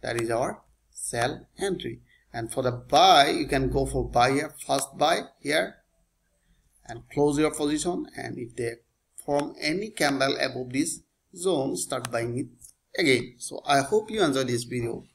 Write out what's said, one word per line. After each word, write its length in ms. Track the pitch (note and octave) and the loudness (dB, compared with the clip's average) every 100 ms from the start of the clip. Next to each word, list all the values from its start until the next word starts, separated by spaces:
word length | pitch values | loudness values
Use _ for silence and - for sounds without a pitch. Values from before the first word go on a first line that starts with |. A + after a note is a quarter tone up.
that 200 | B2 A#2 | -4 -4
is 100 | A2+ | -2
our 320 | A#2 D3+ G#3+ _ _ _ | -2 -2 -6 _ _ _
sell 580 | - - A#2+ A#2+ D#3+ - _ | -14 -8 -2 -2 -4 -14 _
entry. 420 | - - B2 A#2 _ _ _ | -4 -4 -6 -12 _ _ _
And 180 | A#2+ A2+ | -10 -6
for 120 | - | -2
the 80 | B2+ | -2
buy, 580 | B2 - C#3+ F#3 E3+ C#3+ | -2 2 6 8 8 6
you 160 | E3+ C#3+ | 2 0
can 240 | C#3 C3 | 0 0
go 160 | C3 C3+ | 0 -2
for 240 | C3+ A#2+ | -2 0
buy 220 | A#2+ B2 | 4 4
here, 240 | C#3 D#3 - - | 4 -2 -10 -4
first 320 | C#3 - F#2+ | -4 -4 0
buy 260 | D3+ - - _ | 0 2 -4 _
here, 340 | C#3 D#3 F3+ - _ _ _ _ _ _ _ _ _ _ - | -2 -2 -2 -8 _ _ _ _ _ _ _ _ _ _ -16
and 160 | A#2 A#2 | -16 -8
close 240 | - D3 C#3+ | 0 2 4
your 160 | D#3 | 0
position. 540 | D3 D3 D3+ F3 F3 - - | 0 -2 0 -2 -4 -6 -10
And 220 | - - | -10 -8
if 180 | A2+ - | -10 -6
they 160 | A#2 A#2 _ _ _ - - | -6 -6 _ _ _ -20 -2
form 280 | C#3+ D3 - | -2 -2 -4
any 300 | D3+ E3 A3 | -2 -2 -4
candle 480 | - D3+ C#3 C3+ C#3+ | 0 0 2 0 0
above 320 | C3+ B2+ B2+ | -2 -2 -6
this 300 | C3 D#3+ - _ _ _ F#3 | -2 -2 -4 _ _ _ -6
zone, 400 | F3+ D#3+ C#3 C3 | 0 0 0 -4
start 340 | - C3 A#2+ | -4 -6 -4
buying 280 | A#2 A#2+ A#2+ | -4 -4 -4
it 80 | - - - _ _ - | -8 -12 -20 _ _ 0
again. 380 | E3+ B2 F#2 - | 4 4 0 -12
So 240 | - C#3+ - | -12 -12 2
I 160 | C#3+ | 2
hope 300 | C3+ G#3+ G#3+ | 4 2 0
you 120 | A3 | 0
enjoyed 240 | E3+ C3 B2+ | 2 2 0
this 160 | A#2+ | -2
video. 420 | A#2+ B2 A#2 A2+ - | -2 -4 -4 -6 -12